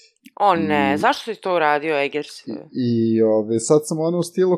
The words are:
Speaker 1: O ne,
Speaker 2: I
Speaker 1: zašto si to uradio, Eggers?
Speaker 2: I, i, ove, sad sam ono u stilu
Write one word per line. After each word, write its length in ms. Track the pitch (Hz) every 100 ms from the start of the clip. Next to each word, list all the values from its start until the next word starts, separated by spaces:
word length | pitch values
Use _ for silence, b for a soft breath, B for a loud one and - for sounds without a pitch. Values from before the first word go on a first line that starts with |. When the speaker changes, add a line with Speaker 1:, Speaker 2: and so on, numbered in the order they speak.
| b b _ -
Speaker 1:
O 140 | 202 170
ne, 380 | 160 147 139
Speaker 2:
I 40 | 147
Speaker 1:
zašto 360 | 220 - -
si 60 | 202
to 140 | 196 175
uradio, 420 | 151 147 156 147
Eggers? 420 | 139 147 147 - -
Speaker 2:
I, 60 | 110 -
i, 500 | - 123 117 113 110
ove, 380 | 110 110 107 113
sad 200 | 113 151
sam 160 | 151 160
ono 180 | 160 175
u 40 |
stilu 340 | 170 - 185